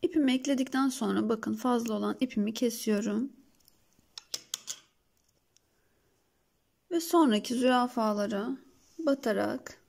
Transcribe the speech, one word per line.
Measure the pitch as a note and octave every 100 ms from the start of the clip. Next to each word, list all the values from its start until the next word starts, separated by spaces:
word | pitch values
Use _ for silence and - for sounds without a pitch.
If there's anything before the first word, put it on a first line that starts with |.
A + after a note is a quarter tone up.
İpimi | F#4 E4+ C#4
ekledikten | B3+ C4 C4+ C4 C4 C4+
sonra | B3+ G3+ F#3+ G#3+
bakın | A3+ A3
fazla | A3 B3+ A#3+ A#3
olan | G#3+ G#3 -
ipimi | B3+ - G#3
kesiyorum. | A3 A#3+ A#3 - G#3 G#3 G#3 C4+ - _ _ _ _ _ _ _ - _ - - - - - _ _ _ _ _ _ _ _ _ _ _ _ _ _ _ _ _ _ _ _ _
Ve | E4+
sonraki | E4 F4 D4+ G#3+ -
zürafalara | A#3+ B3+ B3+ B3 B3 A3 G#3 G#3 G#3 A3+ C4+ - _ _ -
batarak | D#4+ C#4 - G3+ G#3 B3+ - -